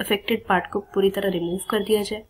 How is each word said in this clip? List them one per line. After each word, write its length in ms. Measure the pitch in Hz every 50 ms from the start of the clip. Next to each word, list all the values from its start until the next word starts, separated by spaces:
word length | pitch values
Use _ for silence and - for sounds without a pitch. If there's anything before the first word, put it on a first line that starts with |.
affected 460 | - - 214 202 - - 233 220 -
part 180 | - 196 180 - -
को 80 | - 208
पूरी 300 | - - - 196 190 196
तरह 200 | 190 202 196 196
remove 300 | 180 170 170 170 175 190 - -
कर 140 | 226 214 202
दिया 180 | 208 214 208
जाए। 200 | 208 - 214 214 220